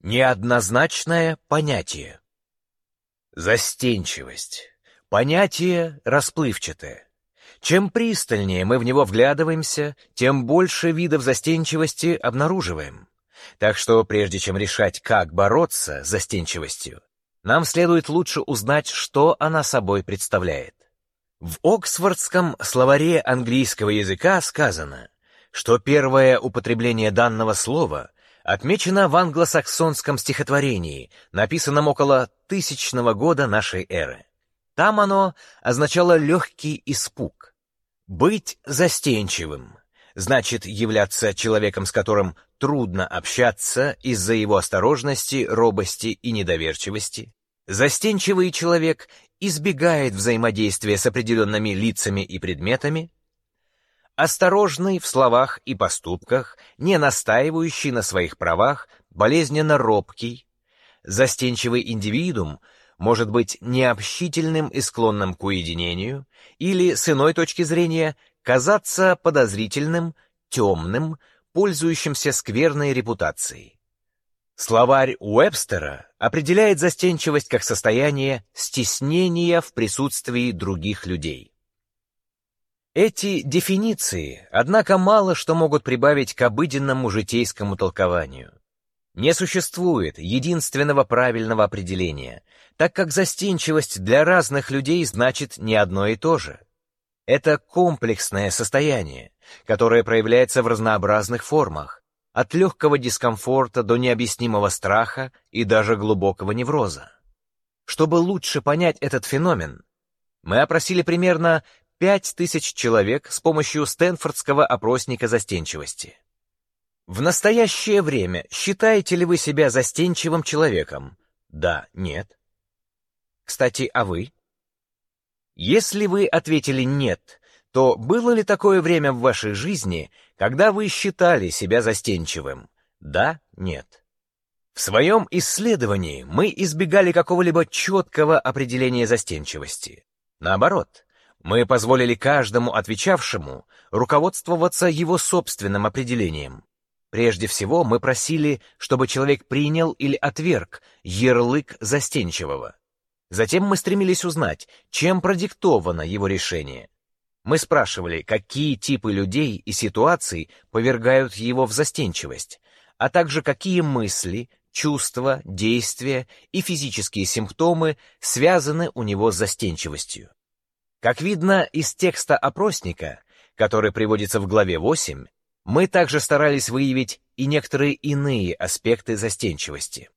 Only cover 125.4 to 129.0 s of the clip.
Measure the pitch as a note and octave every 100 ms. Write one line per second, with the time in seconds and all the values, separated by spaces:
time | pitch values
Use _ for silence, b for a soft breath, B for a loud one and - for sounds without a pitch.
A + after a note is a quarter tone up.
125.4 | _ - F2 G3+ - G3+ G#3 F#3+ G3 E3
126.4 | D#3 D#3 C#3+ C3 C3 C#3+ B2+ F2+ _ -
127.4 | b b b B2+ C3 - A2+ A3+ A#3+ A#3
128.4 | G3+ G3+ G3+ F#3+ E3 E3+